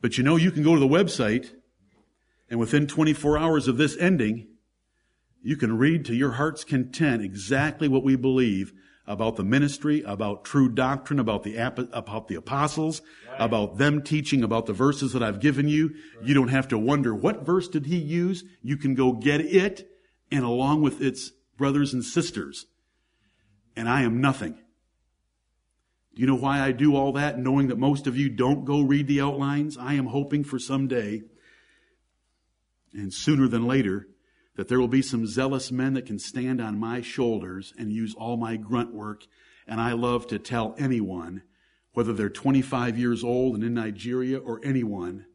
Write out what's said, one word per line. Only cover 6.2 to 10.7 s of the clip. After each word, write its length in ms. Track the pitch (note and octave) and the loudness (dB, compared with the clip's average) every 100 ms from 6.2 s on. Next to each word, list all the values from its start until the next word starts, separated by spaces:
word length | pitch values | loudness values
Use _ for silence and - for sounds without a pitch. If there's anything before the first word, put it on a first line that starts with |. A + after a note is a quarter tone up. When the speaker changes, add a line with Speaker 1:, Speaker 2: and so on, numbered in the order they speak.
| C#3 | 0
Speaker 1:
heart's 320 | A#2 D3+ D3 | 0 -2 -4
content 580 | - C#3 B2+ - D#3+ B2 | -4 -2 -2 0 0 0
exactly 640 | G2+ F#2+ F#2+ C3+ D3 D3+ D3+ | -4 -8 -2 0 0 0 2
what 160 | C3 | 2
we 120 | C3 C3+ | 4 2
believe 560 | C3 C3 B2 F#2+ F#2+ - _ _ - | 4 2 2 0 -4 -10 _ _ -12
about 300 | G2+ A2+ A2+ | -2 -2 0
the 80 | |
ministry, 580 | F#2+ B2+ C#3+ C#3 D3+ D3+ | 2 4 2 0 0 0
about 420 | G2+ G2+ G#2+ G#2 | -2 -6 -4 -6
true 240 | - C#3+ | -2 2
doctrine, 500 | C3 | 4